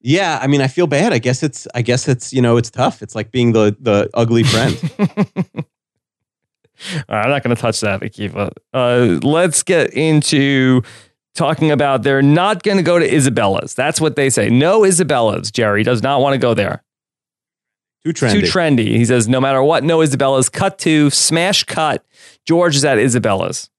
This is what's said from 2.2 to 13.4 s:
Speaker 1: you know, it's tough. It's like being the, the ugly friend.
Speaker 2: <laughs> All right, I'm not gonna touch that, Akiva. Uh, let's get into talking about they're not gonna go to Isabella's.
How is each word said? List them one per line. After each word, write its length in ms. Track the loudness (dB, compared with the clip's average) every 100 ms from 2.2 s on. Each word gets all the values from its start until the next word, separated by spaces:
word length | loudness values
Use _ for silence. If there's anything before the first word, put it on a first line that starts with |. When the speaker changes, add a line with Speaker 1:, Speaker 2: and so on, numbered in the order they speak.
| -2
Speaker 1:
you 80 | -2
know, 160 | 2 2
it's 120 | 0
tough. 320 | -4 -4 -4
It's 140 | -14 -10
like 160 | -8
being 220 | -2 2
the, 220 | 4 2 0
the 280 | 0 0 0
ugly 300 | -2 0 2
friend. 340 | 2 0 -2 -4 -8 -4
Speaker 2:
<laughs> 680 | -4 -2 -6 -4 -8 -8 -14 _ _ _ _ _ _ _ _ _ _ _ -12 -10 -6
All 60 | -4
right, 80 |
I'm 60 | -2
not 100 | -2
gonna 140 | -2 -2
touch 240 | -2 -2
that, 200 | -4 -4
Akiva. 500 | -8 -10 -10 -6 -8 -8 _
Uh, 460 | -4 0 2 2 0 0
let's 380 | 0 0 -2
get 300 | 0 0 0
into 920 | -2 0 0 0 0 0 2 2 2 0 -18 _ _ _
talking 380 | -4 -4 0 0
about 320 | 2 0 0
they're 180 | 0 2
not 400 | 4 4 2 -2
gonna 200 | -2 0
go 160 | 2 2
to 160 | 2 2
Isabella's. 580 | 0 0